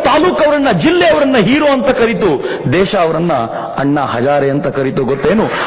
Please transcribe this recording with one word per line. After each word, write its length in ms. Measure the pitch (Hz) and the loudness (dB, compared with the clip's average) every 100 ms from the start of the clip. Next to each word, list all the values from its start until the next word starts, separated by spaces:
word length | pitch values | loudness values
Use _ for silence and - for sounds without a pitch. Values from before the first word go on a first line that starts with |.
| 269 302 | 2 2
ತಾಲೂಕ್ 260 | 359 - | 2 2
ಅವರನ್ನ, 260 | 302 294 269 | 2 2 2
ಜಿಲ್ಲೆ 360 | 180 294 349 349 | 2 2 2 2
ಅವರನ್ನ 280 | 302 277 262 | 2 2 2
ಹೀರೋ 300 | 190 285 294 | 2 2 2
ಅಂತ 220 | 269 262 | 2 0
ಕರೀತು, 560 | 254 233 202 196 139 - - 135 | 0 0 0 0 0 -4 -6 -2
ದೇಶ 240 | 160 190 202 | 0 0 0
ಅವರನ್ನ 360 | 165 160 170 139 113 - - - | 0 0 0 -2 -2 -6 -8 -4
ಅಣ್ಣಾ 240 | 139 147 | -2 0
ಹಜಾರೆ 480 | 123 117 131 143 139 | -2 -2 0 0 0
ಅಂತ 160 | 139 143 | 0 -2
ಕರೀತು. 380 | 135 135 139 | -2 -2 -2
ಗೊತ್ತೇನು 420 | 123 135 147 214 147 - | -2 0 0 2 0 -2